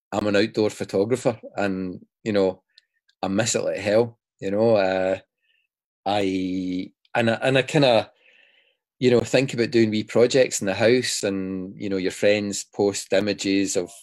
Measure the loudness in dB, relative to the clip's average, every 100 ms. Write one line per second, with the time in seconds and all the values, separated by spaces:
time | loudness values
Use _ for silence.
0 | -10 -4 0 0 0 0 -2 -2 -4 -2
1 | 0 0 -2 -4 -8 -6 -4 -4 -8 -10
2 | -18 _ -2 0 0 -2 _ -20 _ _
3 | _ -8 -4 -2 0 -2 -2 -4 0 2
4 | 0 -4 _ -10 -6 0 2 2 2 0
5 | 0 -2 _ _ _ _ _ _ _ _
6 | -4 0 0 -2 -2 -4 -4 -6 -8 _
7 | _ -2 0 0 2 0 2 2 4 4
8 | 2 _ _ _ _ _ _ _ _ 0
9 | 4 4 2 0 0 -2 0 2 2 0
10 | -2 2 4 4 0 0 -4 0 2 2
11 | 0 -4 -4 -4 -6 -8 -8 -10 -6 -4
12 | -4 0 2 2 0 -8 -10 -2 -2 -2
13 | -2 0 0 -2 0 0 0 -2 -6 -12